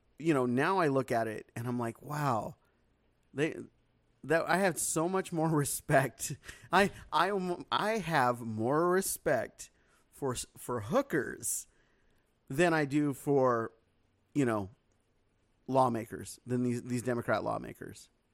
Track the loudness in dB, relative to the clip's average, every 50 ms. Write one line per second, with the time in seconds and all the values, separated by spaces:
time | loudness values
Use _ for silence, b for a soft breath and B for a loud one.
0 | _ _ _ -2 0 2 4 4 2 2 2 2 2 2 2 2 2 2 2 0
1 | 0 0 0 0 0 -2 -4 -8 -12 -10 _ -8 -6 -4 -4 -4 -4 -4 -6 -8
2 | -10 -8 -6 -2 0 0 0 0 -2 -6 -10 -14 _ _ _ _ _ _ _ _
3 | _ _ _ _ _ _ -4 -2 -2 -2 -2 -6 -12 -16 _ _ _ _ _ _
4 | _ _ _ _ -2 0 0 0 2 0 0 2 2 0 0 -2 -4 -2 -2 0
5 | 0 0 0 -2 -4 -2 -2 0 0 2 2 2 0 0 -4 -6 -2 2 4 4
6 | 4 2 -2 -8 -8 -8 -8 -10 B B B B B B 4 4 4 4 B B
7 | B B 2 2 2 2 0 0 -2 -2 -4 -6 -4 -4 -2 0 0 0 -2 -2
8 | -2 0 2 4 4 4 2 0 -4 -6 -4 -2 0 0 2 2 2 2 2 2
9 | 0 -2 -6 -4 0 0 0 0 -2 -4 -10 -16 -20 -20 b b b b b b
10 | b b -10 -6 -4 -4 -4 -6 -8 -12 _ -14 -8 -6 -6 -6 -4 0 0 0
11 | 0 0 0 -2 -2 -2 -6 -8 -6 -6 -6 -6 -8 -12 _ _ _ _ _ _
12 | _ _ _ _ _ _ _ _ _ -4 0 2 4 4 4 2 2 0 0 0
13 | 0 0 -2 -2 -2 2 2 4 4 4 4 2 -2 -4 -8 _ _ _ _ _
14 | _ _ _ _ _ _ 0 0 2 2 2 0 -2 -6 -10 _ _ _ _ _
15 | _ _ _ _ _ _ _ _ _ _ _ _ _ 0 2 4 4 4 2 -2
16 | -6 -8 -10 -12 -12 -12 -16 -14 _ -4 -2 0 0 0 -2 -2 -4 -4 -6 -4
17 | -2 -2 -2 -2 0 0 0 0 0 -2 -4 -4 -6 -10 -12 -14 -14 -14 -14 -16
18 | -20 -20 _ _ _ _